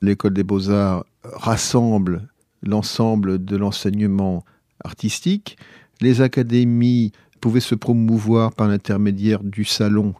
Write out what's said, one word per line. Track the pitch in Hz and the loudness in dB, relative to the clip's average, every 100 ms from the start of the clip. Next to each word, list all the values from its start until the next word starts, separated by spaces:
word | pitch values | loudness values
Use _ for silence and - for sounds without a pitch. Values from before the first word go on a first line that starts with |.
l'école | 98 101 107 | 0 0 0
des | 98 | 0
beaux-arts | 95 101 95 101 101 90 - _ | 0 0 2 2 2 -2 -6 _
rassemble | - - - 113 - 127 117 107 92 87 101 _ _ _ | -18 -8 -2 -2 0 0 2 2 0 -2 -6 _ _ _
l'ensemble | - 104 101 - 113 110 98 92 | -4 -2 -2 -2 0 2 0 -2
de | 92 101 | -2 -2
l'enseignement | 101 101 101 101 104 98 95 90 - _ _ - | -2 -4 -4 -2 0 0 -2 -4 -8 _ _ -20
artistique. | - - 214 - - 202 - - - - _ _ | -18 -8 -6 -4 -2 -2 -4 -18 -20 -20 _ _
Les | 123 123 | 2 4
académies | 131 131 120 120 120 120 120 123 110 - _ _ | 2 0 0 2 2 2 2 2 0 -4 _ _
pouvaient | 117 117 | 0 0
se | - | 0
promouvoir | 107 - 117 113 113 107 113 113 | -2 0 2 2 2 2 2 2
par | - 107 | 0 0
l'intermédiaire | 101 - 101 104 98 107 107 | 0 -2 -2 0 0 0 0
du | 101 98 | -2 -6
salon, | 104 - 107 104 104 | -4 0 0 2 0